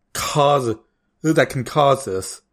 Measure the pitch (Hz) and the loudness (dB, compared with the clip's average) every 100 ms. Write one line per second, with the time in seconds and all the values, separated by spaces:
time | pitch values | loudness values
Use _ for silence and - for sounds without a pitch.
0 | _ - - 151 143 143 120 107 _ _ | _ -10 -4 0 2 2 0 -6 _ _
1 | _ _ 156 156 131 135 113 156 139 135 | _ _ 0 2 0 -2 -4 2 2 2
2 | - 95 - - _ | -2 -6 -8 -16 _